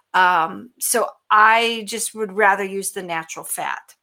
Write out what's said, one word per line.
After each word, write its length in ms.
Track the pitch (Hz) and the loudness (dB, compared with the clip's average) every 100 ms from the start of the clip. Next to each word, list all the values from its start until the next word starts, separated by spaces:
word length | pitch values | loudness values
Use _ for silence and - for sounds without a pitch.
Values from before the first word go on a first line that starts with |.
| _ | _
Um, 580 | 185 185 175 165 190 240 - | 2 2 2 -2 -6 -18 -10
so 300 | - 240 - - - | -4 -2 -2 -6 2
I 540 | 214 220 226 233 226 202 | 6 6 6 2 -4 -8
just 260 | 226 - | -8 -8
would 200 | 214 208 | -6 -6
rather 320 | 196 202 196 190 | 2 4 4 -2
use 260 | 196 190 | -6 -8
the 100 | 202 | -8
natural 440 | 180 165 160 156 165 | -8 -8 -8 -12 -12
fat. 500 | - 147 - _ _ | -8 -8 -8 _ _